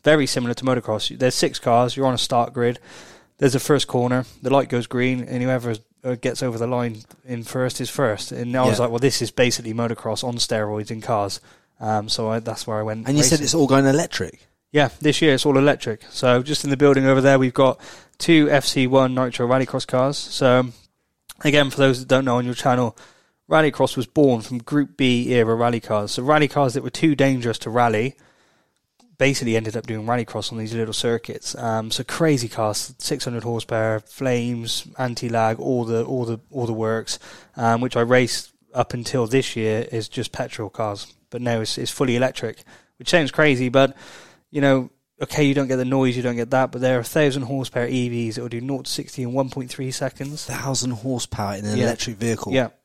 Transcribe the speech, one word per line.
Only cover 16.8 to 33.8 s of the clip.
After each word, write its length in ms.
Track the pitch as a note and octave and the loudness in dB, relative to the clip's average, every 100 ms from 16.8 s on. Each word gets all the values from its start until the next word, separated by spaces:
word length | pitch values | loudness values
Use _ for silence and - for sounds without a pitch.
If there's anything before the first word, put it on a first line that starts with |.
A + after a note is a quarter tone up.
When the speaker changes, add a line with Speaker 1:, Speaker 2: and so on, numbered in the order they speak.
| C#3+ C3+ C3+ | 4 6 4
Speaker 1:
over 140 | C3+ | 6
there, 180 | C3+ C3+ | 6 4
we've 160 | B2+ | 4
got 240 | C3 C3 - - - _ _ | 4 2 2 -12 -20 _ _
two 300 | - D#3+ D3 | 4 6 6
F 140 | C#3+ | 2
C 220 | - C3+ B2+ | 2 0 4
one 260 | C3+ C3 | 4 4
Nitro 320 | B2+ B2+ A#2 B2 | 0 -2 -2 0
Rallycross 400 | C3 B2+ B2+ - | 0 0 -4 -2
cars. 300 | B2+ C3+ D3 | 0 0 -2
So 540 | - - C3 B2+ B2+ - _ _ _ _ - - | -8 0 4 4 2 -8 _ _ _ _ -20 -4
again, 260 | D3+ D3 C#3 | 2 4 2
for 60 | C#3+ | 4
those 220 | C3+ B2+ | 2 2
that 80 | C3 | 2
don't 160 | C3 | 2
know, 120 | C3+ B2 | 4 0
on 60 | |
your 100 | B2 | -2
channel, 420 | A#2+ C3+ B2 A#2+ - - _ _ _ - | -2 0 2 0 -4 -20 _ _ _ 0
Rallycross 480 | D#3 D#3 - C3+ - | 2 2 2 0 0
was 100 | A#2 | -2
born 320 | - C#3 A#2+ | 4 4 4
from 160 | G#2+ B2 | -2 -10
Group 380 | A2+ D3 C#3 - | -2 -2 -2 0
B 360 | C3 B2 B2 | 2 2 2
era 220 | B2 A2+ | 2 4
rally 240 | A2+ A#2+ A#2 | 2 2 0
cars. 320 | - G#2+ G#2 | -2 -2 -2
So 100 | - | -4
rally 240 | B2+ D3+ C#3+ | 2 4 4
cars 260 | D3 C3+ | 2 0
that 80 | B2 | 0
were 80 | A#2+ | -6
too 240 | - E3 | 0 2
dangerous 440 | C#3 C#3 C3 A#2+ A2 | 4 2 2 -2 -6
to 120 | A#2 | -4
rally 460 | A#2 A#2+ G#2+ B2+ - _ _ _ _ _ _ _ _ _ _ | 2 2 2 -2 -6 _ _ _ _ _ _ _ _ _ _
basically 380 | C3+ C3+ A#2+ A2+ | 0 2 0 -2
ended 200 | A2 A#2 | -2 -8
up 100 | A#2 | -6
doing 200 | A2 A2 | -8 -2
Rallycross 460 | B2 A2+ A2 - | -4 -4 -8 -8
on 60 | A2+ | -8
these 160 | G#2+ | -6
little 200 | A2+ A2 | -4 -4
circuits. 600 | G#2 A#2+ A#2 - - - - | -2 -2 -2 -6 -12 -10 -6
Um, 340 | A#2 A2 A2+ | -4 -4 -4
so 140 | A2+ | -6
crazy 440 | B2+ - D#3+ C#3 A#2 | -6 0 2 2 -2
cars, 460 | - G#2+ G2+ - - | -2 -2 -2 -8 -10
six 260 | - C#3+ | -6 -6
hundred 180 | - A#2 | -4 -6
horsepower, 560 | A#2 A#2 - A#2 | -4 -6 -4 -2